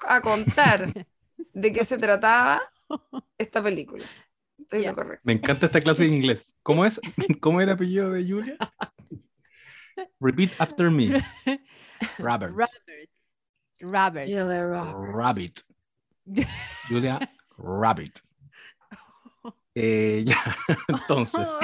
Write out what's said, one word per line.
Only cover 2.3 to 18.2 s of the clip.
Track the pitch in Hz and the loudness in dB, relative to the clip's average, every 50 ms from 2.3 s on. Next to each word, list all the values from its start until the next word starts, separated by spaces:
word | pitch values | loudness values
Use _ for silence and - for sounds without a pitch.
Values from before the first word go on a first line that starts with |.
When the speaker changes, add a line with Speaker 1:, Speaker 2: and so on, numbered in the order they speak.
| 226 247 247 262 208 - 523 - _ _ _ - - - _ _ - 262 - _ _ | 6 6 6 4 2 0 -2 -6 _ _ _ -10 -10 -10 _ _ -14 -14 -14 _ _
Speaker 1:
esta | - 226 - - 226 | -8 -6 -2 -2 -2
película. | 208 208 190 156 143 143 - - - - - - _ _ _ _ _ _ _ - | 0 -2 -2 -4 -6 -10 -14 -16 -16 -16 -20 -20 _ _ _ _ _ _ _ -20
Estoy | 294 - - 214 | -12 -6 -4 -2
en | 202 | -2
lo | 180 | -2
Speaker 2:
Ya. | - | -4
Speaker 1:
correcto. | - - - - - - | -6 -8 -8 -10 -6 0
Speaker 3:
Me | 123 | 0
encanta | 113 110 - - 139 - 180 | 0 2 2 0 2 2 2
esta | 160 - 165 | 2 2 4
clase | 143 160 156 - 170 | 4 4 4 4 4
de | 156 | 4
inglés. | 151 139 131 131 113 107 - - _ _ | 4 2 2 2 0 -2 -4 -14 _ _
¿Cómo | - - 151 165 190 | 0 2 4 4 4
es? | 220 214 - | 2 0 -2
<laughs> | - - - - 370 381 147 - | -10 -10 -6 -4 -2 -2 0 2
¿Cómo | - 156 170 180 | 2 2 4 4
era | 190 196 | 4 2
el | 190 | 2
apellido | 180 180 180 185 196 196 190 | 0 0 0 0 0 0 -2
de | 185 180 180 | -2 -2 -2
Julia? | 180 196 208 220 262 294 - 220 - _ - - - _ - - - - - _ _ _ _ _ _ _ _ - - - - - - - 381 381 - _ - | -2 -4 -4 -6 -6 -8 -8 -10 -10 _ -12 -12 -12 _ -20 -20 -18 -18 -20 _ _ _ _ _ _ _ _ -20 -20 -20 -20 -20 -18 -14 -14 -14 -14 _ -2
Repeat | 135 131 127 143 190 180 - - | 0 0 2 2 0 0 0 0
after | 165 - - - 175 170 | -2 -2 0 2 2 4
me. | 160 143 117 - - - - - - - - 262 277 269 _ | 4 4 4 2 2 0 -2 -4 -10 -8 -4 -4 -4 -4 _
Speaker 2:
<laughs> | _ - - - - - - 233 - - - | _ -20 -20 -20 -18 -12 -10 -10 -10 -8 -6
Speaker 3:
Robert. | - 233 240 214 95 87 87 | -2 -2 -2 -2 -2 -4 -2
Speaker 2:
Roberts. | 147 240 233 - - _ - 156 151 156 - _ _ _ _ _ _ _ _ _ _ _ _ _ - | -2 -2 -2 -4 -8 _ -20 -20 -20 -20 -20 _ _ _ _ _ _ _ _ _ _ _ _ _ -14
Roberts. | 180 180 196 196 190 190 165 151 139 180 | -8 -4 0 2 2 0 0 -4 -6 -4
Speaker 1:
Julia | 202 196 185 180 180 175 | -4 -2 -2 -2 -2 -2
Roberts. | 175 175 175 175 170 160 - - - - - | -2 -4 -4 -6 -6 -8 -8 -10 -8 -8 -4
Speaker 3:
Rabbit. | - 120 127 123 - - 85 - - - _ _ _ _ _ _ _ _ _ _ _ _ | -2 0 0 0 -2 -4 -10 -12 -16 -20 _ _ _ _ _ _ _ _ _ _ _ _
Speaker 2:
<laughs> | 190 196 214 269 - - - - - - - - - | -6 -4 -2 -2 -2 -4 -12 -14 -14 -16 -14 -8 -4
Speaker 3:
Julia | 117 120 127 131 131 143 269 - _ _ _ _ _ - | -2 0 0 0 -2 -4 -6 -10 _ _ _ _ _ -14
Rabbit. | - 90 95 101 110 110 107 80 78 69 - - | -8 -6 -2 2 2 2 2 0 -4 -12 -14 -18